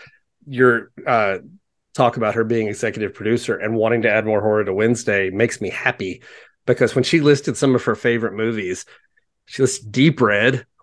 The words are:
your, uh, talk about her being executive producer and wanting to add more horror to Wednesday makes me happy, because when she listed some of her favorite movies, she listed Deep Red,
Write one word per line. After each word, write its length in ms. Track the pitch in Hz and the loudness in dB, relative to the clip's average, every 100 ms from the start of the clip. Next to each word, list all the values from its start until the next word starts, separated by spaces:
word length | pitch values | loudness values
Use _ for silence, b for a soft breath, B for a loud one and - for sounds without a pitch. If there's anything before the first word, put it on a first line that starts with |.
| B B _ _ 147 | B B _ _ -8
your, 440 | 127 127 117 - - 147 | 2 4 4 -2 -10 -2
uh, 320 | 117 101 95 147 180 _ _ _ | 0 0 -2 -8 -20 _ _ _
talk 240 | - 120 123 | 0 0 0
about 200 | 107 113 | -2 -2
her 80 | |
being 240 | 110 117 107 | 0 -2 -2
executive 440 | 107 113 107 101 | -4 -6 -4 -8
producer 420 | - 107 117 - 101 | -4 -2 -2 -2 -4
and 180 | 107 | -2
wanting 280 | 113 110 117 | 0 2 2
to 60 | 110 | 2
add 140 | 110 | 2
more 160 | 107 107 | 2 0
horror 240 | 107 107 | 2 0
to 80 | 98 | 0
Wednesday 560 | 95 113 120 - 101 95 | 0 0 0 0 -2 -2
makes 300 | 98 120 - | 0 -2 -2
me 100 | 95 | -8
happy, 520 | - 127 - 95 - B B B _ - | -6 -6 -4 -8 -10 B B B _ -2
because 280 | 120 120 | 0 2
when 80 | 131 | 2
she 160 | - 165 | 2 2
listed 360 | 147 139 - 110 | 4 2 0 -2
some 180 | 139 | 0
of 80 | 123 | 2
her 120 | - 107 | 0 -2
favorite 380 | 123 117 110 | -2 -2 -4
movies, 500 | 104 113 110 90 92 - b b b _ _ _ | -4 -4 -4 -6 -8 -12 b b b _ _ _
she 140 | - | -2
listed 280 | 131 - 107 | -2 -2 -4
Deep 300 | 123 156 - | 2 2 4
Red, 440 | 110 104 117 127 - _ | 2 2 2 0 -6 _